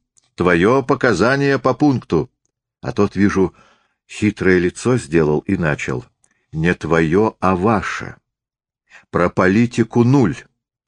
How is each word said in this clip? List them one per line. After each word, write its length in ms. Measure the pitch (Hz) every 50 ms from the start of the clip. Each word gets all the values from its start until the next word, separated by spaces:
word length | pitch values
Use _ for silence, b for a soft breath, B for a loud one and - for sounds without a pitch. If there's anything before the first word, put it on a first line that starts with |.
| _ _ _ _ _ _ _
«Твоё 460 | - 87 90 87 85 87 107 127 139
показание 800 | 131 131 143 127 - 127 104 80 101 120 135 139 139 139 139 131
по 160 | - 135 123
пункту». 560 | - 151 147 131 117 - _ - 80 67 - _ _ _ _ _ _ _ _ _ _
А 100 | - -
тот, 240 | - - 101 101 -
вижу, 380 | 92 101 98 - 98 95 85 b b b b b b b b b b _ _
хитрое 480 | - - 107 107 101 - 90 92 92
лицо 400 | 90 87 90 - - - 117 127
сделал 420 | 117 - 69 78 82 80 76 76 76
и 140 | - - 98
начал: 480 | 90 87 76 71 67 - - 67 62 - _ _ _ _ _ _ _ _ _
Не 220 | - 78 80 87 90
твоё, 600 | - - 76 82 82 82 78 80 98 110 110 - _
а 160 | - 92 95
ваше. 640 | 87 90 113 113 95 76 - - - 52 50 50 _ _ _ _ _ _ _ _ _ _ _ _ _ _ b b b b _
Про 200 | - 82 87 90
политику 720 | - - 95 95 95 110 120 120 - - 113 - - 120 117
нуль. 340 | 120 135 143 120 90 - - - _ _ _ _ _ _ _ _